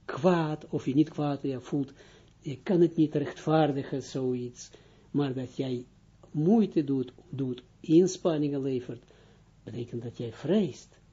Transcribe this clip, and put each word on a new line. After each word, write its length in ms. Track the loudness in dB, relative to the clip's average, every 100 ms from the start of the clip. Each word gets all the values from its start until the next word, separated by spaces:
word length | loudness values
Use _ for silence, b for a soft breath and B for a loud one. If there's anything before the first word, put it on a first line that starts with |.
| -10
kwaad, 600 | 0 2 2 0 -4 -6
of 160 | -6 0
je 80 |
niet 160 | 2 0
kwaad, 320 | 0 -4 -2
ja, 180 | -4 -6
voelt, 340 | -6 -4 -4 -10 b b b _
je 180 | -12 -10
kan 180 | 0 4
het 140 | 4 4
niet 200 | 2 2
rechtvaardigen, 880 | -4 -6 0 4 4 0 -4 -8
zoiets, 680 | -6 -4 -2 -2 -6 -12 -20 b b b b
maar 220 | -2 -2
dat 220 | -2 -8 -6
jij 300 | -4 -4 -8 _ _ _ -8
moeite 520 | 0 4 6 4 2
doet, 300 | 0 -2 -2 -10 -14
doet, 340 | -6 -6 -6 -12 _
inspanningen 840 | 4 6 6 2 -2 0 0 -2
levert, 420 | -2 -2 -4 -14 _ b b b b _
betekent 400 | -12 -10 -8 -8
dat 140 | -10 -8
jij 160 | -10
vreest 540 | -8 0 2 2 -4 -18 _ _